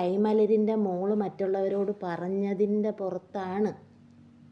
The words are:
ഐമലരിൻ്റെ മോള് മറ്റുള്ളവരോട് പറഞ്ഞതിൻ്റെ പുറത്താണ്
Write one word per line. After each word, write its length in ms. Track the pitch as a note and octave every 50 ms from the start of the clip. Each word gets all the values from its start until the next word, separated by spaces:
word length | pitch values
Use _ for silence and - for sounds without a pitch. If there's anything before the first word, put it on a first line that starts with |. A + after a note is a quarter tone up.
| F3+
ഐമലരിൻ്റെ 720 | F3+ F#3+ G3+ G#3 G#3+ A3+ A3 G#3+ G3 A3 G#3+ G#3+ G#3 A3
മോള് 400 | A3 G#3 F#3 F3+ F3+ F#3+ G3+ G#3+
മറ്റുള്ളവരോട് 760 | G#3 G3 F3 - - G3 F#3+ F#3+ G3 F#3+ G3 G3 G3+ G3 G3+ G3+ -
പറഞ്ഞതിൻ്റെ 880 | - F3 E3+ E3+ F3 F3+ G3 G3 G3+ G3+ G3+ F#3 G#3 G3+ G#3 G#3+ G#3 G#3+
പുറത്താണ് 800 | G3+ G#3 G3 F#3 F3+ F3+ - - - G3+ F#3 F#3 F#3 G3+ G#3+ F#3 - - - - - - - - - - - - - - - -